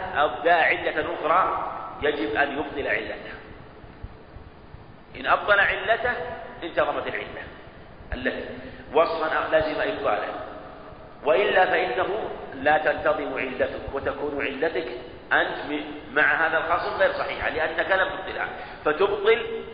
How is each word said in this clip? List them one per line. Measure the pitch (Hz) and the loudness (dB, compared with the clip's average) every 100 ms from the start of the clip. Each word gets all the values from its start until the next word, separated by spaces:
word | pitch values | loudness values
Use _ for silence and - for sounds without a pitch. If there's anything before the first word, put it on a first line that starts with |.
| - | -2
أبدى | 135 151 - 170 | 2 2 2 4
علة | 170 139 180 165 156 151 | 6 6 4 0 -2 -2
أخرى | 165 156 175 - - - - - - | -2 4 4 4 0 -4 -6 -10 -2
يجب | 143 151 - - | 0 2 0 2
أن | 139 | 0
يبطل | 135 151 143 127 | 0 -4 -4 0
علته، | 107 107 - - - - - - - - - - - - - - - - - - - - 127 | -2 -2 -8 -10 -14 -14 -18 -18 -18 -18 -16 -16 -16 -18 -18 -18 -20 -20 -20 -20 -20 -18 -6
إن | 131 | 2
أبطل | 180 208 202 | 2 6 6
علته | 170 185 190 226 240 240 - - - - | 6 2 2 2 2 -2 -6 -8 -12 -10
انتظمت | 165 165 147 139 127 | -4 0 0 0 -4
العلة | 107 95 87 - - - - - - - | -6 -8 -10 -14 -16 -18 -20 -20 -18 -10
التي | 123 127 110 - - - - - | -4 -4 -4 -8 -10 -14 -16 0
وصفا | 135 165 139 160 151 - | 2 4 2 0 0 2
لازم | 160 156 143 | 2 2 0
إبطاله، | 135 147 135 101 - - - - - - - - - - | -2 0 0 0 -2 -8 -10 -12 -14 -16 -16 -16 -18 -4
وإلا | 127 175 208 190 180 | 2 4 6 4 4
فإنه | 170 - 190 165 208 - - - | 4 2 0 0 -2 -4 -8 -10
لا | 131 143 156 | -2 4 4
تنتظم | 156 143 156 151 135 131 | 4 2 2 0 -2 -4
علتك، | 127 127 131 - - | -4 0 -2 -2 -6
وتكون | 139 135 139 147 139 | -4 -4 -4 -4 -2
علتك | 120 131 160 - - - - - - | -4 0 0 0 -6 -8 -12 -16 0
أنت | 147 175 - 139 | 2 2 -2 -4
م-، | 147 151 - - | -6 -6 -10 -2
مع | 135 143 147 160 | 2 4 4 4
هذا | 160 | 2
الخصم | 151 175 175 170 | 2 0 0 2
غير | 185 | 2
صحيحة، | 165 147 - 107 | 2 -4 -2 -2
لأنك | 147 160 170 165 | 0 -2 0 2
لم | 190 180 | 2 2
تبطلها، | - - - 90 - - - | -2 -8 -6 -6 -6 -12 -2
فتبطل | 151 151 202 208 202 233 226 - - | 0 4 2 4 4 4 2 -6 -8